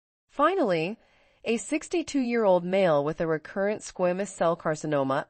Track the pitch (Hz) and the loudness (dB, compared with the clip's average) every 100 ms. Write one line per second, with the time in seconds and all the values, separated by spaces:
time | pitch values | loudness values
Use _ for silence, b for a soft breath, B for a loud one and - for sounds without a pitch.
0 | _ _ _ - 302 392 247 170 165 226 | _ _ _ -2 0 2 0 0 -2 -6
1 | b b b b - 233 - 302 - 349 | b b b b -4 -4 -2 -6 -2 -4
2 | 311 285 240 240 214 180 175 190 185 147 | -2 -2 0 2 4 4 4 2 4 4
3 | 143 165 165 156 - - 196 214 - - | 2 -2 -2 -2 -4 -2 -2 -2 -8 -2
4 | 180 180 202 - 170 170 175 156 156 147 | -2 0 -4 0 0 0 -2 -4 -2 0
5 | 135 135 - | 0 -2 -2